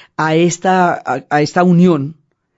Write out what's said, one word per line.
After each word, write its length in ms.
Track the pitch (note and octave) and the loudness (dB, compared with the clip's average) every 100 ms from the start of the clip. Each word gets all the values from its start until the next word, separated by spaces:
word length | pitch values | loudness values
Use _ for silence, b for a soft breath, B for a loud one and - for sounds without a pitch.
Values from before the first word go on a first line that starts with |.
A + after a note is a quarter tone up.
| B - | B -6
a 200 | D#3 D#3+ | -2 0
esta, 560 | F3 D#3+ F#3+ F#3 F3 | 0 -2 -2 0 0
a, 300 | - - B2+ - | -2 -6 -8 -4
a 140 | D3 | -2
esta 220 | D3+ F3+ | -2 0
unión 540 | F3+ E3+ F#3 D3+ C#3 - _ _ _ | 2 4 4 2 -4 -12 _ _ _